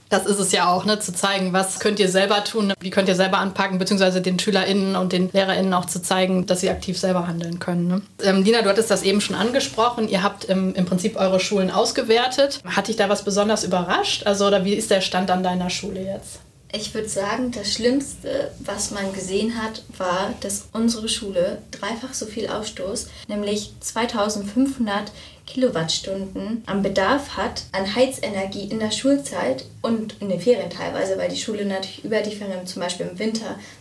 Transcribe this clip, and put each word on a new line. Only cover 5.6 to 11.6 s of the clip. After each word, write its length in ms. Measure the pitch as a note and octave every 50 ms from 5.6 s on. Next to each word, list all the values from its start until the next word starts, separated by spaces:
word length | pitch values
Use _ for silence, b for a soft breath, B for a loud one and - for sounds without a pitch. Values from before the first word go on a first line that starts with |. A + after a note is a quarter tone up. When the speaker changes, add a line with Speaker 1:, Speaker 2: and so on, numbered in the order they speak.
| F#3+ F#3+ F#3
Speaker 1:
auch 100 | F3+ F3+
zu 160 | - - F3+
zeigen, 460 | - - F#3+ F#3 F#3 F#3 F#3+ F#3 F3+ -
dass 140 | F#3 F#3
sie 100 | F#3+ F#3
aktiv 260 | F3+ F3+ - - F3+ -
selber 300 | - F#3 F#3 F3+ F3 F3
handeln 320 | E3+ E3+ E3+ E3+ F3 F3
können, 280 | - - F3 F3 F3 F3
ne? 140 | F3+ G3 - - - - -
Ähm, 180 | G3 F#3+ F#3+
Lina, 220 | F#3+ G#3 A#3 A#3 A3
du 60 | G3
hattest 200 | G3 G#3 A3 -
das 140 | G3+ F3+ -
eben 180 | G3 G3 G#3
schon 140 | G3+ - F#3
angesprochen, 760 | F3+ G3 A#3 B3 C#4 C4+ - - A3 A3+ A#3+ A#3 A#3 A3 G#3+
ihr 140 | G3 F#3 F#3
habt 220 | G3+ G3+ - -
im, 280 | - F#3+ F#3+ F#3+ F#3 F#3
im 120 | G3 F3+
Prinzip 300 | - F#3+ F3+ F#3 G#3+ -
eure 240 | - F#3+ F#3 F#3+ F#3
Schulen 300 | F#3 - G#3+ G3